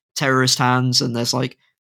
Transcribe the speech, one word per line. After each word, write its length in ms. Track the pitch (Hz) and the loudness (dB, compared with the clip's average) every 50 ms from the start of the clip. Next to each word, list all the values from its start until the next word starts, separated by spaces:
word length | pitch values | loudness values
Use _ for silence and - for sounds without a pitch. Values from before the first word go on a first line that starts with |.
| _ _ - | _ _ -8
terrorist 420 | - 151 135 131 131 127 123 - - | -4 -2 0 2 2 2 2 0 2
hands, 440 | 135 123 127 127 127 127 123 - | 2 2 2 2 2 0 0 0
and 140 | - 127 117 | -2 -2 -4
there's, 200 | 117 120 - - | -4 -4 -4 -4
like, 220 | 127 127 - - _ _ _ _ _ | -4 -4 -6 -8 _ _ _ _ _